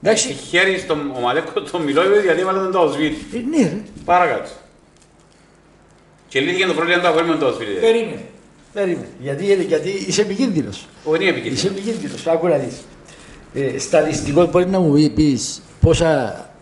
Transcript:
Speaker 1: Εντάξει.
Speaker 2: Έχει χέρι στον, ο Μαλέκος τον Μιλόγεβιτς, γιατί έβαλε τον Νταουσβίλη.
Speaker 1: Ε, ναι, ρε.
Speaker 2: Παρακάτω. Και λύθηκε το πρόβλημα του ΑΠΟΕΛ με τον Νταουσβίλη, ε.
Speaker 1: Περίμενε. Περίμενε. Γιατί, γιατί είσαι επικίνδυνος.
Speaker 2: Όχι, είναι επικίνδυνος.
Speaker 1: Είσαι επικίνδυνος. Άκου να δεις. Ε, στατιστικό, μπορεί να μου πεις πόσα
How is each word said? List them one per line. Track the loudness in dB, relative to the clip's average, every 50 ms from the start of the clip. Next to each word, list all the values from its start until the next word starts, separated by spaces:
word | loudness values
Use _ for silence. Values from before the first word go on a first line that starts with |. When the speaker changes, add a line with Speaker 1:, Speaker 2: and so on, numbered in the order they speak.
| 4
Speaker 1:
Εντάξει. | 2 2 2 2 -4
Speaker 2:
Έχει | -6 -10 -10 -2
χέρι | 0 2 2 2 0 -2
στον, | -2 -4 -4 -2 -2 -6 -6
ο | -2
Μαλέκος | -2 0 0 0 -2 -2 -6 -6 -8 -4
τον | -6 -4
Μιλόγεβιτς, | -2 0 2 2 4 4 4 4 4
γιατί | 4 2 2
έβαλε | 2 0 0 -2
τον | -2 0
Νταουσβίλη. | 2 2 2 2 2 0 -2 -2 -4 -6 -10 -10 -10
Speaker 1:
Ε, | -8
ναι, | -6 -2 2 2 2
ρε. | 2 0 -6 -10 -12 -18 -16 -2
Speaker 2:
Παρακάτω. | 2 2 4 4 2 0 -2 -6 -10 -16 -18 -20 _ _ _ _ _ _ _ _ _ _ _ _ _ _ _ _ _ _ _ _ _ _ _ _ _ _ _ _ _ _ _ _ _
Και | -4 -2
λύθηκε | -2 0 0 0 0
το | 0 0
πρόβλημα | -2 0 0 0 2
του | 2 2
ΑΠΟΕΛ | 2 2 2
με | 0
τον | 0 0
Νταουσβίλη, | 0 0 -2 -2 -6 -6 -4 0
ε. |
Speaker 1:
Περίμενε. | 2 2 4 2 0 -4 -8 -12 -14 -16 -20 -20 _ -20 _ _ -20 _ -6
Περίμενε. | -4 -2 -2 -2 -4 -6 -12 -16 -12
Γιατί, | -8 -8 -6 -4 2 2 2 2 2 0
γιατί | 0 0 0 -2 -4 -6 -4 -4
είσαι | 0 0
επικίνδυνος. | 0 0 0 -2 0 0 0 -2 -2 -4 -8 -12 -14 -18 -20 -12 -4
Speaker 2:
Όχι, | -2 0 0
είναι | 2 0
επικίνδυνος. | 0 -2 -4 -6 -4 -2 -2
Speaker 1:
Είσαι | -2
επικίνδυνος. | -4 -4 -6 -6 -6 -6 -8 -10 -10 -8 -2 -2
Άκου | 0 0 2 0
να | 0 0
δεις. | 0 -4 -10 -12 -18 -20 -20 -20 -20 -20 -20 -20 -20 -20 -20 -20 -20 -12 -8
Ε, | -4 -4 -4 -4 -4
στατιστικό, | -6 2 2 2 2 2 0 -4 -4 0 4 4 4
μπορεί | 4 4 2 2 2
να | 2 2
μου | 2 4 4 4 4 4 4
πεις | 2 2 2 2 0 -2 -6 -10 -12 -14 -20 -4 2
πόσα | 4 4 4 4 4 2 2 2 0 -4 -6 -10 -14 -18 -20 -20